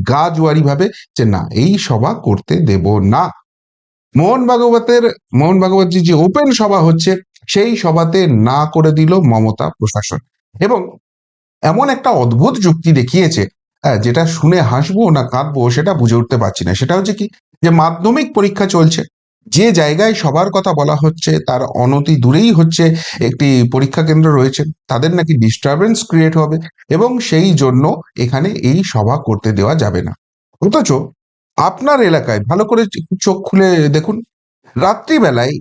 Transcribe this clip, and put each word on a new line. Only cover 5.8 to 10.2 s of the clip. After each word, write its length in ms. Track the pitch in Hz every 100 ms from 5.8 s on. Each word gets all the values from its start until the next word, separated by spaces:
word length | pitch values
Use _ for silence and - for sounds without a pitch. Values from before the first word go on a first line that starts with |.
| 190 180
যে 140 | 170
ওপেন 380 | 156 175 294 285
সভা 280 | 233 214 196
হচ্ছে, 360 | 160 165 165 190 - _ -
সেই 280 | 202 220 226
সভাতে 500 | 175 160 165 180 175
না 420 | 117 110 139 151
করে 180 | 160 156
দিল 280 | 156 156 185
মমতা 500 | 151 113 110 110 147
প্রশাসন। 480 | - 107 107 - -